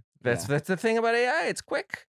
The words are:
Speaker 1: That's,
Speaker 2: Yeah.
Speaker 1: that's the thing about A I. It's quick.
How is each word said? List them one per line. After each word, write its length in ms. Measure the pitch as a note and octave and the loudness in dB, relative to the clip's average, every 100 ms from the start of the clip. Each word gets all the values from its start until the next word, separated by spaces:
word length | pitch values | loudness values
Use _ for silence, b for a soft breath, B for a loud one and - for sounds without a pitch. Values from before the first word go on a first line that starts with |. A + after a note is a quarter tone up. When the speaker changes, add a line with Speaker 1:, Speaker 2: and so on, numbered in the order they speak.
| - _ | -16 _
Speaker 1:
That's, 220 | B2 A#2+ | -2 0
Speaker 2:
Yeah. 40 | G#2+ | 0
Speaker 1:
that's 200 | C#3+ C#3+ | -2 0
the 80 | F#3 | 0
thing 220 | A3+ A3+ | 2 2
about 180 | A3+ A#3 | 2 2
A 100 | B3 | 2
I. 140 | D#4 D#4+ | 0 -2
It's 140 | F3+ | -4
quick. 440 | - C#4+ - - - | -4 -6 -6 -12 -14